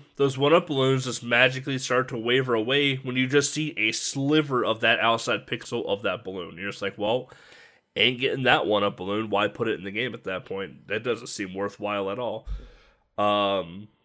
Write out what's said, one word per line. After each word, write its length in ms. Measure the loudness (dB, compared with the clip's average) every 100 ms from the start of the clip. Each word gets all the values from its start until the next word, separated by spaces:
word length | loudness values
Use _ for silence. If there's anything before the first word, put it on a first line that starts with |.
| -6 0
those 220 | 2 4
one-up 300 | 6 6 4
balloons 380 | 2 4 2 0
just 180 | -6
magically 560 | 2 4 4 2 -4 -4
start 280 | 0 0 0
to 100 | -2
waver 340 | 2 2 2
away 440 | 0 2 2 2 0
when 180 | -2 -2
you 80 | 2
just 260 | 4 2
see 220 | 0 -4 -2
a 140 | -2
sliver 720 | -2 -4 -2 2 2 4 2
of 160 | 0 2
that 180 | 2 4
outside 480 | 4 2 0 -4 -4
pixel 360 | -8 -6 -6 -2
of 160 | -2
that 200 | -2 -4
balloon. 320 | -6 -10 -10 -10
You're 120 | -10
just 140 | -6
like, 160 | -8 -2
"Well, 320 | -2 -2 -4 -18 -20 -20 -20 _ _ 2
ain't 240 | 2 2
getting 240 | -2 0
that 240 | 2 2 2
one-up 280 | 2 0 -2
balloon. 360 | -4 -4 -2
Why 160 | 0 -2
put 200 | -2 -4
it 120 | -4
in 60 | -6
the 60 |
game 220 | -6 -6
at 100 | -8 -8
that 200 | -8 -8
point? 420 | -8 -8 -12 -8
That 160 | -6
doesn't 240 | -4 -6 -6
seem 280 | -8 -8 -4
worthwhile 560 | -6 -4 -6 -4 -4
at 80 | -4
all." 280 | -6 -6 -8 -10 -10 -20 _ _ _ 0
Um, 680 | 2 2 2 0 -4 -10 -18 _